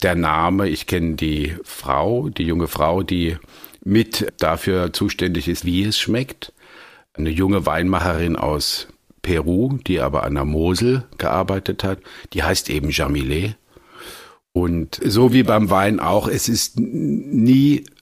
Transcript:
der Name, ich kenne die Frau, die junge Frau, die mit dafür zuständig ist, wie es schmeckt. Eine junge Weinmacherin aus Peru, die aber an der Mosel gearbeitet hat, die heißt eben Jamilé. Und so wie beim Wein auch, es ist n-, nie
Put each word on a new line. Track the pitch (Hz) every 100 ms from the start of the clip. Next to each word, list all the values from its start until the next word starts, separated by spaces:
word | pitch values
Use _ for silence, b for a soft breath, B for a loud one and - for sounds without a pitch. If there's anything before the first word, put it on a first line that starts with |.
der | 92 85
Name, | 78 78 85 98 98
ich | 73 -
kenne | 90 85
die | 76 78 76 73 85
Frau, | - - 69 69 90 120 151
die | -
junge | 82 82 80
Frau, | - 78 90
die | 85 90 82 80 - B B B
mit | 95 107 110 - - -
dafür | 80 82 - 92 87
zuständig | - 101 - 92 85 82
ist, | 85
wie | 90 90
es | 104 -
schmeckt. | - 113 131 - - B B B B B B
Eine | - 80
junge | 80 95 101
Weinmacherin | 76 78 92 90 90 80 85 82
aus | 73 76 - - - - _ _
Peru, | - 82 76 92 131 135 -
die | 87
aber | 67 67
an | 71
der | 71
Mosel | 71 78 85 90 120 131 - -
gearbeitet | 78 87 95 98 - -
hat, | 95 95 B B B
die | -
heißt | 82 92 -
eben | 76 73
Jamilé. | 73 71 71 67 76 104 110 _ B B B B B B B _
Und | 90 87 85 78 -
so | - 101 123
wie | 127
beim | 117 107 104
Wein | 95 101 101
auch, | 87 101 -
es | - -
ist | 110 - 123
n-, | 117 131 151 - 139 143
nie | 117 131 143 139 - _